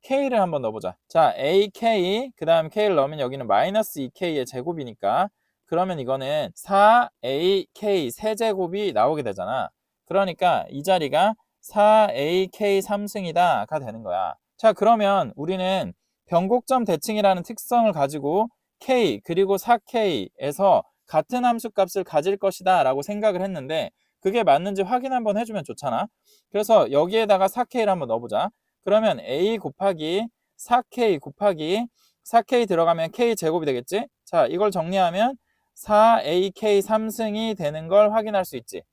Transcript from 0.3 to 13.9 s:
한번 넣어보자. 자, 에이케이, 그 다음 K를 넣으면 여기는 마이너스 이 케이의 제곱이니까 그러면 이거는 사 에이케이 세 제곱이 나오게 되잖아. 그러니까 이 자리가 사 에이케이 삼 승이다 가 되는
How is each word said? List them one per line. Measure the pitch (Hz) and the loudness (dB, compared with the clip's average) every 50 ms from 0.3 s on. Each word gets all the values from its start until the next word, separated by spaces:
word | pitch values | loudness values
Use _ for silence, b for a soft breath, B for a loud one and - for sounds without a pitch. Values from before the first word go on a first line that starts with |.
| 247 220 | 0 0
한번 | 190 180 156 143 123 | 0 0 -2 -4 -4
넣어보자. | 110 107 110 - 92 90 - _ | -4 -6 -6 -8 -10 -10 -12 _
자, | _ - 165 156 131 87 | _ 2 4 4 4 2
에이케이, | 87 131 147 175 196 208 202 - - 233 226 226 202 175 180 196 226 262 262 - | 0 -2 2 2 2 2 0 -2 -2 0 0 0 2 0 0 -2 -4 -4 -8 -10
그 | _ 160 | _ -2
다음 | 156 165 165 160 156 | 0 2 2 0 0
K를 | - 208 214 208 185 | -2 0 0 2 2
넣으면 | 151 135 143 156 151 | 2 0 0 -2 -4
여기는 | 135 123 131 139 127 | -6 -6 -6 -6 -2
마이너스 | 107 95 104 139 180 196 220 214 - - 151 | 0 2 2 2 2 0 -2 -2 -2 -6 -10
이 | 135 127 - | -10 -10 -8
케이의 | _ 190 175 160 143 127 | _ -4 -2 -2 -2 -4
제곱이니까 | 123 131 127 127 170 170 160 139 120 107 - - 98 113 151 190 208 - _ _ _ _ _ _ | -4 -6 -8 -8 -8 -8 -8 -10 -12 -10 -4 -2 0 0 0 0 -2 -6 _ _ _ _ _ _
그러면 | _ 160 165 185 190 180 151 | _ -2 -2 -2 -2 -4 -6
이거는 | 127 120 135 135 131 135 147 156 139 175 - | -4 -4 -4 -4 -4 -4 -4 -4 -4 -6 -10
사 | - - - 196 196 202 214 226 240 - - - _ - | -14 -6 0 2 6 6 6 6 6 2 0 -6 _ -6
에이케이 | 123 135 143 165 185 196 190 - - _ - 214 208 202 185 151 117 | -4 -2 0 2 2 2 0 -2 -6 _ -6 -2 0 0 0 0 -2
세 | 123 - 208 214 220 | -6 -6 -4 -4 -2
제곱이 | 208 226 226 202 190 180 170 175 202 208 190 127 | -2 -2 -2 -2 -2 -4 -4 -4 -4 -4 -2 2
나오게 | 104 113 139 156 151 131 | 2 2 2 2 0 -4
되잖아. | 110 98 98 90 98 123 131 101 - - _ _ _ _ _ _ | -6 -6 -6 -6 -6 -4 -6 -6 -8 -10 _ _ _ _ _ _
그러니까 | - 170 196 196 185 165 - 185 180 151 110 78 - | -4 -2 -2 0 -2 -2 0 0 0 2 0 -2 -6
이 | - 139 143 | -10 -6 -2
자리가 | 185 190 180 151 135 139 156 185 214 220 - _ _ _ _ | 0 0 0 0 0 0 2 2 2 0 -4 _ _ _ _
사 | - - - 214 208 214 214 220 214 202 | -20 -4 0 4 6 6 6 6 4 4
에이케이 | - 127 139 156 175 190 190 185 - - 214 202 196 196 | 0 -2 -2 0 0 0 -2 -2 -4 -2 0 0 2 0
삼 | 190 - 208 202 208 | 0 -2 -4 -6 -6
승이다 | 196 - 214 185 175 160 170 180 175 147 107 104 - | -8 -8 -8 -8 -4 0 2 2 2 2 0 -2 -4
가 | 127 123 | -6 -6
되는 | 131 113 | -6 -8